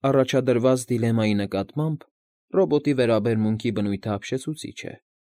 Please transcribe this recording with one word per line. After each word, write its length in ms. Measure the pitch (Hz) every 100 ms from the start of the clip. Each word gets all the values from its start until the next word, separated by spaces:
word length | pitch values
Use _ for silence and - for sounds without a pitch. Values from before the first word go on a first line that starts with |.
«Առաջադրված 800 | 139 135 131 135 127 117 127 131
դիլեմայի 540 | 120 120 117 113 107 101
նկատմամբ 720 | 98 95 98 147 156 156 - _ _ _ _
ռոբոտի 400 | 180 185 147 147
վերաբերմունքի 760 | 131 120 110 107 110 107 110 120
բնույթը 380 | 107 101 98 110
ապշեցուցիչ 680 | 101 - 131 143 156 - -
է», 120 | - - _ _ _